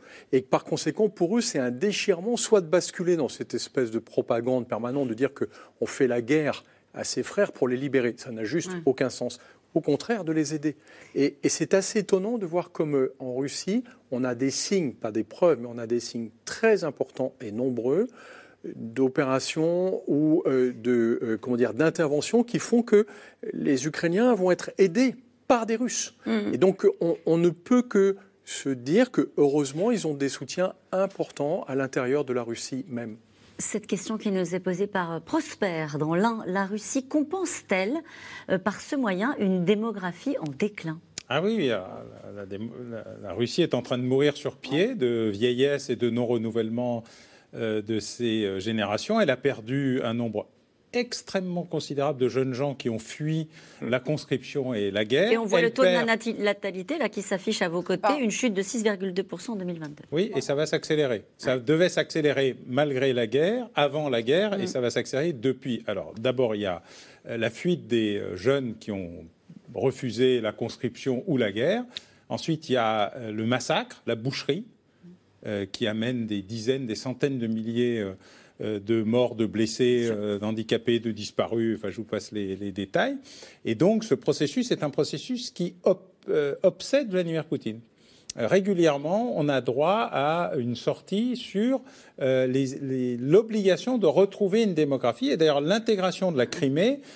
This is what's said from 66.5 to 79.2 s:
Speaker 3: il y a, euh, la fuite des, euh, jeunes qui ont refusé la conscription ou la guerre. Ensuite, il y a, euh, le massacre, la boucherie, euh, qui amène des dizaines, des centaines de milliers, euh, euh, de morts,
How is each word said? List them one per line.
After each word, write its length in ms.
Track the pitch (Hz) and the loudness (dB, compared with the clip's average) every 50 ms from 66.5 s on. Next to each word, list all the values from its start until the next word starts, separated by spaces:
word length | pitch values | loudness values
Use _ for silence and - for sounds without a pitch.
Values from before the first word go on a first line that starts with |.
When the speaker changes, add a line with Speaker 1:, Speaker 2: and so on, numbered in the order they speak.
| 110 | 0
Speaker 3:
il 80 | 104 | -2
y 60 | 104 | -2
a, 160 | 95 87 82 - - - - - - - - _ | -2 -4 -4 -8 -16 -20 -20 -20 -20 -20 -20 _
euh, 100 | - 120 | -10 -4
la 120 | 113 110 117 | -2 -2 -2
fuite 380 | 117 - - 175 175 - 117 | -2 -2 0 0 0 0 0
des, 300 | 110 120 117 110 104 101 | 0 2 2 2 2 0
euh, 180 | 101 101 98 98 | -2 -4 -6 -8
jeunes 400 | 92 90 127 139 139 135 117 104 - | -2 2 2 2 2 0 -4 -8 -8
qui 120 | - - | -8 -8
ont 340 | 104 98 92 85 85 85 80 82 _ _ _ _ - - _ - 123 | -6 -6 -6 -8 -12 -14 -16 -18 _ _ _ _ -20 -20 _ -12 -8
refusé 680 | - - 135 127 - - 123 101 110 127 127 127 123 | -2 -2 -2 -2 -2 -6 -6 0 2 4 4 4 2
la 100 | 110 107 | 0 -2
conscription 720 | 107 - 123 113 - - - 117 - - - 139 127 120 - | -4 -4 -6 -8 -6 -6 -6 -6 -6 -4 -4 -4 -4 -2 -2
ou 120 | - 147 | -2 0
la 140 | 127 113 104 | 2 0 0
guerre. 340 | 98 107 123 160 208 240 247 240 - - - _ _ _ _ _ | 0 0 0 0 0 -2 -4 -8 -14 -18 -18 _ _ _ _ _
Ensuite, 400 | 120 113 - - 160 156 - - | -8 -6 -2 -4 -4 -4 -2 -2
il 40 | 127 | 0
y 40 | |
a, 340 | 127 113 110 110 107 104 - - | 2 2 2 2 2 0 0 -2
euh, 160 | - 120 110 | -8 -8 -6
le 160 | 107 107 110 | -4 -2 0
massacre, 560 | 113 127 123 - - 156 196 247 - - - _ | 0 0 0 0 0 0 0 -2 -4 -12 -10 _
la 80 | 117 117 | -4 -4
boucherie, 540 | 117 120 135 131 - - - 139 185 240 - _ _ _ _ _ _ - 175 180 _ _ _ _ _ - | -2 -2 -6 -6 -4 -2 -2 -2 -2 -4 -12 _ _ _ _ _ _ -20 -20 -20 _ _ _ _ _ -8
euh, 180 | 110 107 101 98 | -6 -4 -4 -4
qui 220 | 95 - - 123 | -6 -4 -2 -2
amène 400 | 104 107 110 110 123 127 120 113 | -2 0 -2 -2 -2 -2 -2 -4
des 160 | 104 104 101 95 | -4 -4 -4 -4
dizaines, 420 | 92 113 117 107 120 131 135 135 | -6 -10 -4 -2 -2 0 0 -2
des 80 | 110 110 | -6 -6
centaines 460 | - - 131 123 - - 143 139 127 | -6 -6 -8 -4 -2 -2 -2 0 -2
de 80 | 117 | -2
milliers, 500 | 110 113 113 110 113 113 117 123 120 117 | -2 -2 -2 -4 -2 0 0 2 2 0
euh, 160 | 113 101 95 95 - - - - - - - _ _ | -2 -2 -4 -6 -10 -16 -20 -20 -20 -20 -20 _ _
euh, 180 | - 107 107 101 | -6 -6 -6 -6
de 220 | 98 104 117 113 | -2 0 0 2
morts, 320 | 107 107 113 123 | 2 2 4 4